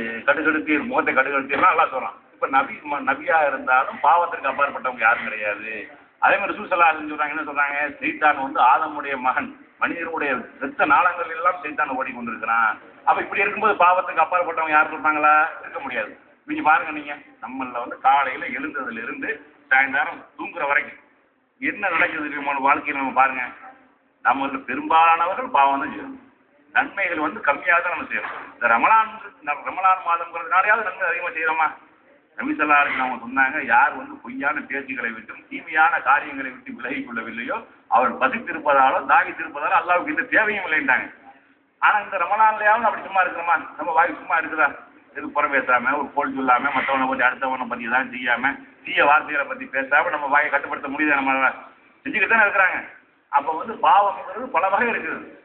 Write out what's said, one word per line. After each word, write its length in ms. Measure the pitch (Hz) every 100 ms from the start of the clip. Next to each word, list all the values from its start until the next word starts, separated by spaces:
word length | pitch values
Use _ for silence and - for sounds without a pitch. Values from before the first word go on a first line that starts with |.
| 113 113 113
கடுகடுத்தீர், 600 | 143 156 156 156 151 120
முகத்தை 280 | 131 151
கடுகடுத்தீர்லாம் 640 | 147 135 139 139 139 - -
அல்லாஹ் 160 | 160
சொல்றான். 280 | - 120 - _
இப்ப 140 | _ 165
நபி, 280 | 135 139
ம-, 360 | - 151 143 135
நபியா 360 | 135 175 160 147
இருந்தாலும் 520 | 131 127 127 123 117
பாவத்திற்கு 460 | 143 170 170 - 139
அப்பாற்பட்டவங்க 500 | 135 143 - 127 123
யாரும் 240 | 113 117
கிடையாது. 680 | 117 107 104 104 107 107 - - _ _
அதே 200 | 127 190
மாதிரி 200 | 196 202
ரசூல் 20 |
ஸல்லல்லாஹு 220 | 208 175
அலைஹி 120 | 165
வஸல்லம் 160 | 156 151
சொல்றாங்க, 280 | 151 147 151
என்ன 140 | 151
சொல்றாங்க, 240 | 143 143 143 147 139
"சைத்தான் 420 | 143 160 151 139
வந்து 180 | 135 135
ஆதமுடைய 560 | 127 147 156 147 139 135
மகன், 500 | 127 127 127 - - _
மனிதனுடைய 580 | 120 165 170 160 147 123 107 -
ரத்த 260 | 135 - 175
நாளங்கள் 440 | 147 180 180 165
எல்லாம் 320 | 165 180 180
சைத்தான் 300 | 151 151 143
ஓடிக்கொண்டிருக்கிறான்." 840 | 131 131 120 117 113 110 117 113 104 - -
அப்ப 180 | - 190
இப்படி 180 | 180 196
இருக்கும்போது 340 | 202 208 214
பாவத்துக்கு 500 | 180 175 185 185 165
அப்பாற்பட்டவங்க 440 | 156 180 175 165 160
யாரும் 240 | 151 156
இருப்பாங்களா? 520 | 151 151 151 151 151 160 -
இருக்க 200 | - 165
முடியாது. 380 | 135 120 107 - _ _ -
நீங்க 160 | 151
பாருங்க, 280 | 147 160 147
நீங்க 240 | 147 147
நம்மள 580 | 147 - _ 120 131 127
வந்து 260 | 120 123 -
காலையில 480 | 131 139 135 131 -
எழுந்ததுல 560 | 127 147 135 127 113
இருந்து 500 | 113 131 160 226 - _ _
சாயந்தரம் 540 | 131 135 139 160 - - -
தூங்குற 280 | - - 143
வரைக்கும் 320 | 143 117 - _ _ _ _ _ _
என்ன 300 | 135 202 202
நடக்குது 400 | 160 170 156 151
தெரியுமா 460 | 143 139 139 135
வாழ்க்கையில? 200 | 147 147
நம்ம 180 | 143 131
பாருங்க, 300 | 123 131 127 123 - - - _ _ _ _
நம்ம 240 | 110 131 139
வந்து 120 | 135
பெரும்பாலானவர்கள் 920 | - 135 151 160 165 165 170 196 262
பாவம் 300 | - - 139
தான் 120 | -
செய்யறோம். 300 | - - - - _ _ _ _
நன்மைகள் 460 | - 139 - 185 165
வந்து 220 | 156 -
கம்மியா 400 | - - - 170
தான் 100 | 175
நம்ம 160 | 156 135
செய்யறோம். 400 | 113 - - -
இந்த 140 | - 120
ரமலான், 440 | 117 165 220 214 - 202 _
ரமலான் 580 | 147 147 131 - 190 185 170
மாதம்ங்கிறதுனாலயாவது 760 | 170 170 170 170 180 202 226
நன்மை 260 | 196 - 180
அதிகமா 200 | 170 170
செய்யறோமா? 540 | 160 160 160 151 - - _ _ _ _ -
நபி 160 | 139
ஸல்லல்லாஹு 280 | 151 151 147
அலைஹி 120 | 143
வஸல்லம் 160 | 135 127
அவங்க 160 | 123
சொன்னாங்க, 340 | 117 135 131 147 123
"யார் 260 | 120 143
வந்து 200 | 135 135 151
பொய்யான 380 | 117 135 139 151
பேச்சுக்களை 500 | 117 139 131 127 120
விட்டும் 320 | 113 107 - -
தீமையான 520 | 135 147 160 156 160
காரியங்களை 480 | - 143 147 139 131
விட்டு 220 | 127 139
விலகிக் 340 | 117 123 139 123
கொள்ளவில்லையோ, 500 | 117 117 113 127 208 - - _
அவர் 300 | - 254 -
பசித்திருப்பதாலோ, 800 | 202 233 - 320 302 277 202 - 143
தாகித்திருப்பதாலோ 720 | 156 180 - 160 143 160 185
அல்லாஹ்வுக்கு 380 | 165 180 151
எந்த 80 | 151
தேவையும் 420 | - 247 214 208
இல்லைன்றாங்க." 420 | 185 156 139 120 98 - - - _ _ _ _
ஆனா 140 | - 214
இந்த 180 | 202 196
ரமலான்லயாவது 680 | 180 208 220 214 214 220 226
அப்படி 140 | 165
சும்மா 200 | 143 190
இருக்கிறோமா? 340 | 185 170 165 165 - -
நம்ம 160 | 160
வாய் 260 | 165 165 139
சும்மா 200 | - 180
இருக்குதா? 300 | 156 156 143 - - _ _
எதுக்கு 200 | 135 147
புறம் 220 | 143 147
பேசாம, 400 | 139 123 123 120 143
ஒரு 100 | 156
கோல் 240 | 143 143 131
சொல்லாம, 340 | 131 123 135
மத்தவனை 320 | 135 127 135 131
பத்தி, 160 | 131
அடுத்தவனை 420 | 123 123 131 127 120
பத்தி 160 | 120
எல்லாம் 280 | 117 123 127
செய்யாம, 320 | 120 123 117 135 139 - _
தீய 200 | - -
வார்த்தைகளை 400 | 147 151 147 147 131
பத்தி 180 | 131
பேசாம 460 | 131 135 135 147 156
நம்ம 160 | 151 143
வாயை 220 | 143 147
கட்டுப்படுத்த 380 | 139 151 147 135
முடியுதா 300 | 139 151 139
நம்மளால? 320 | 135 135 127 - - _ _ _ -
செஞ்சுக்கிட்டு 260 | 220 196
தானே 140 | 226 202
இருக்கிறாங்க. 320 | 196 196 151 - - _ _ _
அப்ப 200 | 143 143
வந்து 220 | 160 220
பாவம்ங்கிறது 720 | - - - - - - 202 254
பல 220 | 269 190
வகை 200 | 226 240
இருக்குது. 320 | 202 170 139 - -